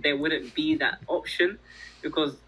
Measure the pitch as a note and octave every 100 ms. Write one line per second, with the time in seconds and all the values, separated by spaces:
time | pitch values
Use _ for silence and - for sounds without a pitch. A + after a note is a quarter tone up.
0 | D3 C#3 D#3 D3+ B2+ - D#3 D#3 C#3 -
1 | - F3 - - F3 A3 - - - -
2 | D3+ D3+ D3 C3+